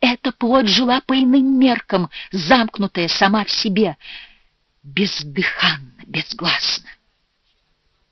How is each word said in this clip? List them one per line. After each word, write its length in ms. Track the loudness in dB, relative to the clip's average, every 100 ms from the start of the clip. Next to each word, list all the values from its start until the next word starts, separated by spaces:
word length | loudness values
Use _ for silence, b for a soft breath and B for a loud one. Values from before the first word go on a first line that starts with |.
Эта 300 | -2 0 -6
плоть 360 | -4 2 2 4
жила 340 | 2 2 0
по 120 | 0
иным 460 | 2 4 4 4 4
меркам, 500 | 4 2 -2 -4 -4 B B
замкнутая 760 | -6 2 2 2 -2 -4 -2 -2
сама 380 | 2 2 2 0
в 60 |
себе. 440 | -4 -2 0 0 -2 B B B B B _ _ _
Бездыханно, 1160 | -10 -4 -2 -4 -8 -4 -4 -2 -2 -2 -10 _ -10
безгласно. 800 | -10 -8 -6 -4 -4 -4 -8 -10 -20 _ _ _ _ _ _ _ _ _ _ _